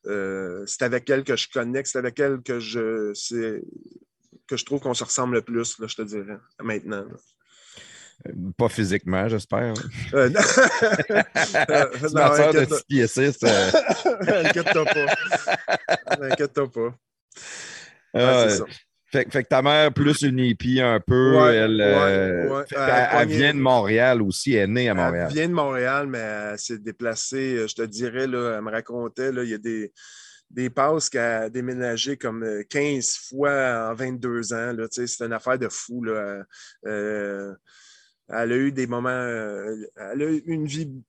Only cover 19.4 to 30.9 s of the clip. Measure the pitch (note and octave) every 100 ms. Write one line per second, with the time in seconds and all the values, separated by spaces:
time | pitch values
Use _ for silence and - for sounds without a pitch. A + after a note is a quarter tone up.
19.4 | A#2+ C3 C#3 D3+ D3+ C#3 C#3+ D3 C#3+ B2+
20.4 | B2+ A2 B2 C3 B2 A2 - B2 C3+ C3
21.4 | B2 A2+ A2 A2 G#2 G2 G2 G2 F#2+ F2
22.4 | E2 C#3 C#3 C#3 C3 B2 B2 A#2+ A#2 G#2
23.4 | C#3+ C#3+ C3 B2 G2+ A2 B2+ B2 G2+ F#2
24.4 | C#3 A#2 G2 A#2 B2 G2 F2 E2+ F2 D3+
25.4 | E3 E3+ C#3+ B2+ B2 C#3 C#3+ B2 A2 G#2+
26.4 | G#2+ G#2 - A2+ G#2+ G#2 A#2+ A2 - C3+
27.4 | C3 B2 G#2+ - A2+ G#2 A#2+ B2 C3+ B2
28.4 | A#2+ A2 A2 A2+ A#2 A#2+ A#2 B2 C3+ B2+
29.4 | A#2+ G#2+ A2 A2+ G#2 _ - - - -
30.4 | _ B2 B2+ B2+ C#3